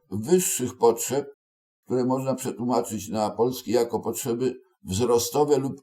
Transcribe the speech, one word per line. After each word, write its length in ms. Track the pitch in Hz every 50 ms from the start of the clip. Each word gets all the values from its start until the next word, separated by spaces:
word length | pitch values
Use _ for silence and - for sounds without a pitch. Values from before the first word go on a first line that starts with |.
| _ -
wyższych 680 | 95 104 110 151 185 185 180 - - - 127 107 -
potrzeb, 580 | - 113 117 113 - - - - - - - - _ _ _ _ _ _ _ _ _ _
które 200 | - 123 127 123
można 300 | 127 127 135 131 135 127
przetłumaczyć 720 | 127 - 127 - - 120 123 120 117 117 - 113 101 95 -
na 200 | - 110 107 98
polski 420 | - - 117 127 127 - - -
jako 280 | 113 120 117 - 113 95
potrzeby 600 | - 92 - - - 113 117 123 127 123 127 - - _ _ _ -
wzrostowe 760 | - 92 101 123 113 123 120 117 - - 143 151 143 147
lub 240 | 135 135 135 135 -